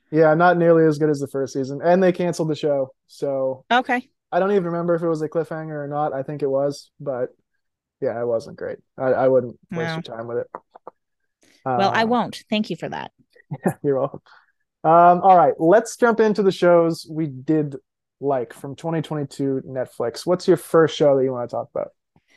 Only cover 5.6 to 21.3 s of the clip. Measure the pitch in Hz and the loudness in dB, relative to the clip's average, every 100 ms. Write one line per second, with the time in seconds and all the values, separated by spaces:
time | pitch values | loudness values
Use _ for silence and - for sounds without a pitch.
5.6 | 160 151 143 147 151 135 135 147 143 135 | -10 -10 -8 -4 -4 -4 -8 -6 -2 0
6.6 | 143 143 - _ 143 127 123 - _ _ | -2 -4 -14 _ -10 -6 -8 -10 _ _
7.6 | _ _ _ _ 127 113 120 113 - - | _ _ _ _ -6 -4 -4 -4 -6 -12
8.6 | 92 - _ - 131 127 131 131 123 - | -12 -12 _ -6 -2 2 4 2 0 -10
9.6 | _ 170 165 160 160 113 117 120 - - | _ -6 -6 -6 -10 -12 -8 -8 -8 -14
10.6 | - _ - _ _ _ _ _ _ _ | -18 _ -20 _ _ _ _ _ _ _
11.6 | 135 127 196 - 226 240 175 - - 214 | -4 0 0 0 0 0 -2 -8 -6 -6
12.6 | 214 165 151 73 - _ _ _ _ 151 | -4 -8 -10 -10 -12 _ _ _ _ -6
13.6 | 185 - 147 135 139 - _ _ _ _ | -6 -4 -4 -2 -4 -8 _ _ _ _
14.6 | _ _ 156 170 175 175 190 180 147 - | _ _ 2 6 6 6 6 6 6 2
15.6 | 165 196 - - 240 220 220 214 190 180 | 4 4 2 0 0 2 0 2 0 2
16.6 | 175 175 165 165 - 156 160 131 131 156 | 4 4 4 -2 -10 -8 -8 -8 -2 -2
17.6 | 151 135 - _ _ _ 135 135 117 - | -2 -8 -18 _ _ _ -4 -4 -4 -12
18.6 | 139 131 165 165 151 156 139 - 139 135 | -16 -10 -6 -6 -4 -8 -8 -6 -4 -4
19.6 | - 131 123 _ 120 - - 180 - 175 | -6 -8 -10 _ -6 -6 -4 -2 2 0
20.6 | - 170 156 - 151 135 131 | 2 2 2 2 2 4 0